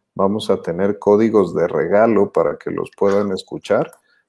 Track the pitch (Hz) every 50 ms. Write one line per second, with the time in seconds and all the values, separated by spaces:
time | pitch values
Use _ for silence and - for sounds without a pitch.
0 | _ _ _ - 95 98 101 107 101 - 98 92 - - 85 85 95 101 101 101
1 | - 101 104 104 110 113 107 107 95 85 71 78 82 85 - 80 71 82 95 101
2 | 110 117 113 98 101 101 - - 85 80 - - - - - - 50 - - -
3 | - 101 98 101 104 101 98 92 - - - - - - 101 113 156 - - -
4 | _ _ _ _ _